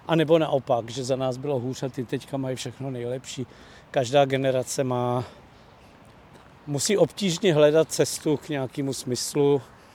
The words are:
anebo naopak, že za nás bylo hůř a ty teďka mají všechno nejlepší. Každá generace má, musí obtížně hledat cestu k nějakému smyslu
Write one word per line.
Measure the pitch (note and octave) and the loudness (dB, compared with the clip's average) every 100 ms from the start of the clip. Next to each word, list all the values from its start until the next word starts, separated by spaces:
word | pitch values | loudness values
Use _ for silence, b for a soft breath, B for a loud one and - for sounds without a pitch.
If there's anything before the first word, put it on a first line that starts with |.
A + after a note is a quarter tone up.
| - | 0
anebo | E3 D3 E3 | 0 4 4
naopak, | D3+ C#3 - A#2+ A2+ | 4 0 0 -2 -2
že | A#2 | -6
za | B2 C3 | -4 -2
nás | C3 B2+ | -2 -4
bylo | C#3 C#3 | -4 -4
hůř | A#2+ B2+ | -4 -6
a | C#3 | -6
ty | B2+ A#2+ | -6 -6
teďka | C#3 - C#3 | -8 -6 -6
mají | C3 B2+ | -6 -6
všechno | C3 A2+ C3+ | -10 -10 -10
nejlepší. | B2+ A#2+ C3 - - B2 B B B B | -8 -6 -8 -8 -10 -10 B B B B
Každá | D3 A#2+ C#3+ C#3 | -2 2 4 4
generace | C3 C3+ C3 B2 - | 2 2 0 -2 -2
má, | C3 B2 B2 B2 B2 B B B B - - - - - - - - - - | -2 0 0 -2 -4 B B B B -20 -20 -20 -20 -20 -20 -20 -20 -18 -8
musí | C#3+ - - | -4 0 2
obtížně | D#3+ - G3 E3 G3+ | 2 2 -4 0 2
hledat | D3+ D3+ D#3 D#3 | 6 6 6 2
cestu | - D3 - D#3+ D3 | 0 -2 -2 -2 -2
k | - | -2
nějakému | D3+ B2+ - C#3 | -6 -4 -4 -6
smyslu | C3 - B2 - D3+ C#3+ C#3+ A#2+ B B | -6 -6 -6 -2 2 4 2 0 B B